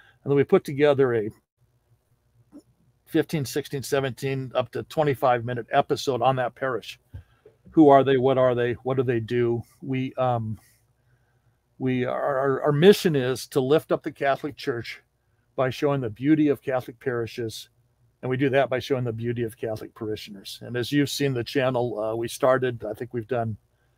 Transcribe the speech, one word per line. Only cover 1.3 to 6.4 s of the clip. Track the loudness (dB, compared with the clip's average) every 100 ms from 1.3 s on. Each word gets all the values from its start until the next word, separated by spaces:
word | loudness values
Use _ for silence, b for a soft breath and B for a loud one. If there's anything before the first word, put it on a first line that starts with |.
| -8 _ _ _ _ _ _ _ _ _ _ _ -20 -20 _ _ _ _
fifteen, | -2 0 -2
sixteen, | -4 -6 -6 -8
seventeen, | -2 -2 -2 -4 -6 -6 -6 -4
up | -4
to | -6
twenty-five | -6 -2 0 2 2 2
minute | 0 -6 -2
episode | -2 0 -2 -2 0
on | 2
that | 0